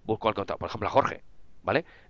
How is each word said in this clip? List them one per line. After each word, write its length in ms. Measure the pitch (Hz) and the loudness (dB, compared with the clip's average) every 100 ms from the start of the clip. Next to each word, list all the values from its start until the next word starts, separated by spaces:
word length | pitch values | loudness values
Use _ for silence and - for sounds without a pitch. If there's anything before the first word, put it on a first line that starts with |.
busco 240 | - 110 110 | -4 0 2
al 80 | 104 | 0
contacto, 240 | 98 - | 0 -2
por 100 | 85 | -4
ejemplo, 180 | 113 101 | -4 2
a 40 | |
Jorge, 320 | 131 - - - - - - | 4 4 0 -12 -16 -16 -8
¿vale? 220 | - 127 - - - | 0 0 0 -10 -12